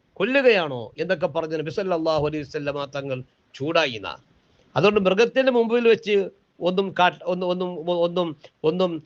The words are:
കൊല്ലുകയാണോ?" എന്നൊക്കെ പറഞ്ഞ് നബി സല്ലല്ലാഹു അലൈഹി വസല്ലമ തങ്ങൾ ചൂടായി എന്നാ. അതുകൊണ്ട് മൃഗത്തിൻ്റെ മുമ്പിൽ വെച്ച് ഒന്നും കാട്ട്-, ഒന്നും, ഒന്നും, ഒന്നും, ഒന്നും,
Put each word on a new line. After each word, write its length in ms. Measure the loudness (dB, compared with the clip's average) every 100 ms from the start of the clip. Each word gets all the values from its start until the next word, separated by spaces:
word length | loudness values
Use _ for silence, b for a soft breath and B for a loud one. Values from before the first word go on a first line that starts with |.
| _
കൊല്ലുകയാണോ?" 760 | -4 0 4 4 4 0 -4 -8 -8
എന്നൊക്കെ 280 | -4 -2 -2
പറഞ്ഞ് 320 | -4 -4 -6
നബി 120 | -6
സല്ലല്ലാഹു 560 | -6 -2 -2 0 0 -2
അലൈഹി 180 | -4
വസല്ലമ 400 | -8 -6 -6 -6
തങ്ങൾ 400 | -8 -8 -6 -8 -10 _ _
ചൂടായി 360 | -8 -2 0 0
എന്നാ. 260 | -2 -10 -12 _ _ _ _ _ 2
അതുകൊണ്ട് 240 | 4 4
മൃഗത്തിൻ്റെ 520 | 4 4 4 4 2
മുമ്പിൽ 360 | 2 2 2 4
വെച്ച് 400 | 4 2 0 0 -8 _ -6
ഒന്നും 340 | -2 0 -2 2
കാട്ട്-, 260 | 2 0
ഒന്നും, 240 | -4 -4 -2
ഒന്നും, 420 | -2 -4 -6 -4
ഒന്നും, 460 | 0 0 0 -2 -6 B _
ഒന്നും, 380 | -2 0 0 -2